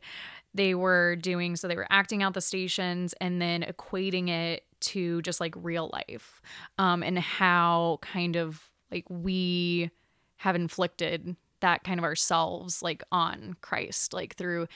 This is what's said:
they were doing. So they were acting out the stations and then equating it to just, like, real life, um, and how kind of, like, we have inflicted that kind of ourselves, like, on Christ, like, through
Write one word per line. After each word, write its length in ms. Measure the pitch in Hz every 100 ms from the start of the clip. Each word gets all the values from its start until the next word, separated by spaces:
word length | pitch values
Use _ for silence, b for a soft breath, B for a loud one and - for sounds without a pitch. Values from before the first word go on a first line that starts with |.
| B B B B _
they 220 | 196 196 180
were 420 | 185 180 175 175
doing. 400 | 180 175 175 170
So 100 | 180
they 80 | 170
were 120 | -
acting 340 | 196 196 208
out 120 | 196 185
the 60 |
stations 720 | - 190 185 - 180 175 175 -
and 220 | 180 180
then 220 | 170 170
equating 680 | - - - 190 190 180 180
it 340 | 165 170 165 - _
to 400 | - 196 170 170
just, 180 | 175 170
like, 160 | 170 175
real 340 | 170 165 160
life, 480 | - - - - - B B B -
um, 260 | 185 175
and 140 | - 180
how 840 | - - 185 175 170 170 170 156
kind 340 | - 185 175 170
of, 340 | 160 156 - _ _
like, 140 | 175 -
we 840 | 175 185 185 180 175 175 175 170 - _ _ _ _
have 220 | 190 175
inflicted 800 | 170 - 175 - 165 170 175 175 _ _
that 240 | 180 170 190
kind 160 | 175
of 20 |
ourselves, 800 | 165 160 - 165 165 175 180 -
like, 180 | 170 156 -
on 460 | 180 165 - - 175
Christ, 520 | - - - - -
like, 220 | 185 - -
through 320 | 180 170 165